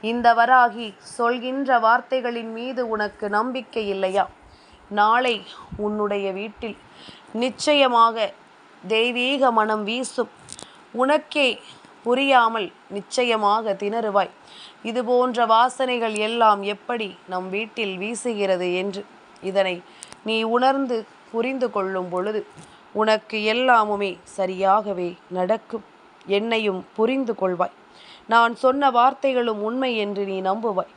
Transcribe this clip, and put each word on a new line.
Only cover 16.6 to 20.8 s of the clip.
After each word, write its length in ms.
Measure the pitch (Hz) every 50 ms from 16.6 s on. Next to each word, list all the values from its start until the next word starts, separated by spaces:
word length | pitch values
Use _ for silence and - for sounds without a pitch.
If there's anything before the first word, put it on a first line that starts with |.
| 202 202 208
எப்படி 340 | 202 - - 240 233 220 190 180 - - - 185
நம் 140 | 180 185 185 185
வீட்டில் 400 | 202 226 214 - - 220 202 190 180
வீசுகிறது 680 | 196 214 240 214 - 247 226 208 202 190 190 175 180 180 175 185
என்று 200 | 185 202 185 202 - - - - - - - - - 190
இதனை 260 | 185 196 190 190 180 175 175 - - - - - - - -
நீ 80 | 220 220 226 220 220 233
உணர்ந்து 420 | 247 254 262 269 277